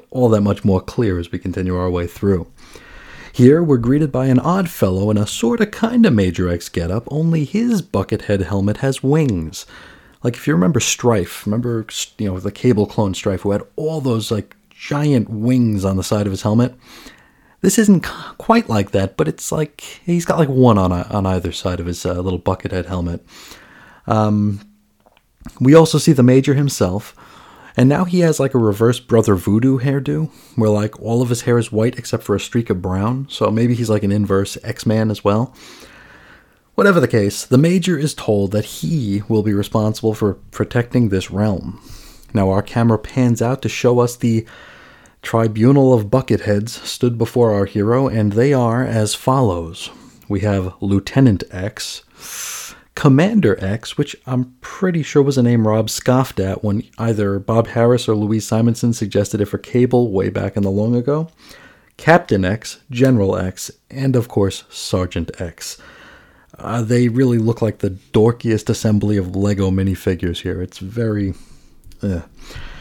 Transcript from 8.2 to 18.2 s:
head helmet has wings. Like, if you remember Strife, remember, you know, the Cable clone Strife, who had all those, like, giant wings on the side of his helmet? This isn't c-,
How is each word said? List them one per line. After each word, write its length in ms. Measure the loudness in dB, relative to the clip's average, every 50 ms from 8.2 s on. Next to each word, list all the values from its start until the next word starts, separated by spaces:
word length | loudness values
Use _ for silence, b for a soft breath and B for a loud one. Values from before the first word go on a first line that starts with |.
head 200 | -2 -2 -2 -2
helmet 340 | -2 -2 -2 -2 0 -2 -2
has 260 | -2 -2 -4 -4 -2
wings. 600 | -2 0 0 2 0 0 -2 -4 -6 -8 -10 -14 -16 B B B B B B B B B B B
Like, 140 | -6 -6 -6
if 100 | -4 -2
you 60 | 0
remember 280 | 2 2 2 2 2 0
Strife, 680 | 0 -2 -4 0 0 2 2 2 0 -4 -8 -8 -6
remember, 400 | -4 -4 -2 -2 -4 -4 -6 -6 -8 -10 -12 -12 -12 _ -6
you 80 | -4
know, 120 | -4 -4 -4
the 140 | -6 -8
Cable 340 | -6 0 2 2 2 2 0
clone 280 | 0 0 -2 -2 -2 -4
Strife, 260 | -4 -4 -4 -4 -2
who 120 | -2 -2
had 100 | -2 -2 -4 -8 _
all 280 | -6 -6 -4 -4 -4
those, 280 | -2 -2 -2 -2 -2 -2
like, 240 | -4 -4 -4 -8 -14 _ _ _
giant 600 | _ -20 -10 -6 -4 -2 0 2 2 2 0 -2
wings 520 | -4 -2 0 2 2 2 2 2 0 0 0
on 120 | 0 0
the 80 | -2 -2
side 220 | -2 -2 -2 0
of 60 | -2
his 100 | -4 -4
helmet? 320 | -2 0 2 2 2 0 -2 B B B B B B B B B B B B B B B B B
This 160 | -2 0 2 4
isn't 260 | 4 4 4 4 2
c-, 80 | B B B